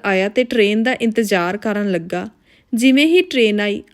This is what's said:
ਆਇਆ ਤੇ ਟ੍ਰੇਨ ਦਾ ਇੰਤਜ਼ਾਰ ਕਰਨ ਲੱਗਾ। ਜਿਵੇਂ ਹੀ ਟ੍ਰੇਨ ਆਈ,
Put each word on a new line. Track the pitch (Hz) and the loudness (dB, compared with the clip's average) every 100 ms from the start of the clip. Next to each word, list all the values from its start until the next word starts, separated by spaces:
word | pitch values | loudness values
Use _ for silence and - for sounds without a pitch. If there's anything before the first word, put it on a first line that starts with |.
ਆਇਆ | 208 190 196 | -2 0 0
ਤੇ | 220 | -2
ਟ੍ਰੇਨ | 247 240 202 214 | -2 2 2 2
ਦਾ | 226 | 0
ਇੰਤਜ਼ਾਰ | 262 233 220 214 196 175 202 | 0 -2 0 0 0 -2 -4
ਕਰਨ | 220 208 202 | -4 -4 -2
ਲੱਗਾ। | 180 170 180 202 _ _ _ - | -4 -4 -8 -8 _ _ _ -8
ਜਿਵੇਂ | 233 262 262 311 | 0 2 4 4
ਹੀ | 349 | 2
ਟ੍ਰੇਨ | 359 262 220 208 | 2 2 2 2
ਆਈ, | 208 208 - | -2 -4 -6